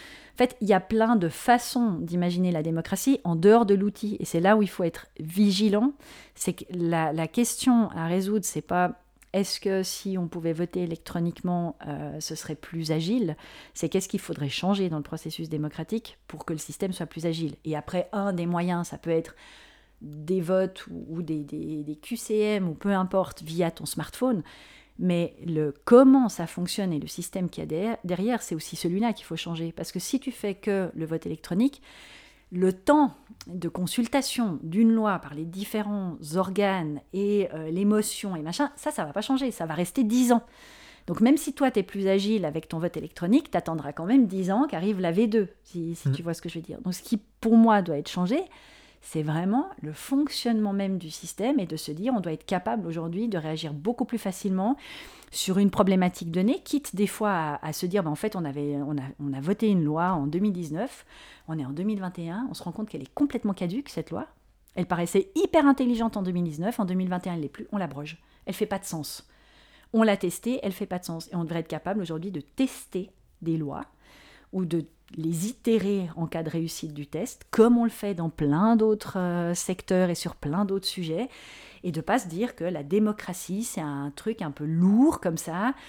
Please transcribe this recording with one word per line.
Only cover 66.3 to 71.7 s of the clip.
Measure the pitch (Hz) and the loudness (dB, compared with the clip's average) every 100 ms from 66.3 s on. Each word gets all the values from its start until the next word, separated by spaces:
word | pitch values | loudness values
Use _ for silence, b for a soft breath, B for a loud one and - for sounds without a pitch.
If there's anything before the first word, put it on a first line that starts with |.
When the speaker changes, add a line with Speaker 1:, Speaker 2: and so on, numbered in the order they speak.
Speaker 1:
mille | 175 | 0
dix-neuf, | 170 147 196 240 | -2 -2 -2 -2
en | |
deux | 185 | 0
mille | 185 185 | 0 0
vingt | 180 185 | -2 -4
et | |
un, | |
elle | 170 | -4
l'est | 143 | -6
plus, | - - | -8 -8
on | 202 | -4
l'abroge. | 170 135 151 165 b b | -4 -6 -12 -14 b b
Elle | - | -10
fait | 190 208 | -4 -2
pas | 196 | -4
de | |
sens. | - 160 143 - - b b b b b b | -4 -8 -8 -12 -18 b b b b b b
On | 220 | 4
l'a | 220 196 | 4 4
testée, | 180 - 233 254 | -2 -2 -4 -2
elle | 196 | -4
fait | 180 | -6
pas | 196 180 | -6 -6
de | |
sens. | - 165 - | -6 -10 -6
Et | 180 | -6
on | |
devrait | 165 170 | -4 -4
être | |
capable | 160 | -6